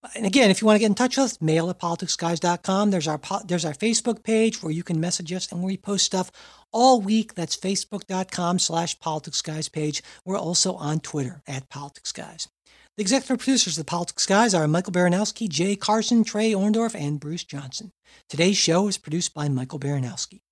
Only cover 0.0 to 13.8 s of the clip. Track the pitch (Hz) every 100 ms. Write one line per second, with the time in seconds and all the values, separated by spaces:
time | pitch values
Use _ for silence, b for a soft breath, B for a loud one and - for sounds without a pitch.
0 | - - 208 254 220 185 214 214 220 196
1 | 254 269 262 - 156 160 170 175 175 170
2 | 180 - 170 170 175 175 - 190 208 185
3 | 147 151 - 196 190 175 156 147 220 226
4 | 240 220 - 220 226 220 160 160 175 165
5 | 175 - 165 185 - 175 185 190 - 196
6 | - 185 180 B B B B 226 254 247
7 | 196 220 214 - 165 - 185 196 - 202
8 | - 185 185 - 175 180 - 165 170 -
9 | 165 156 156 - - 156 156 160 151 147
10 | B B - 196 160 175 190 185 147 156
11 | - 151 127 139 - 135 131 143 143 -
12 | - - - 165 - _ _ b b -
13 | 196 262 262 254 - 262 - 156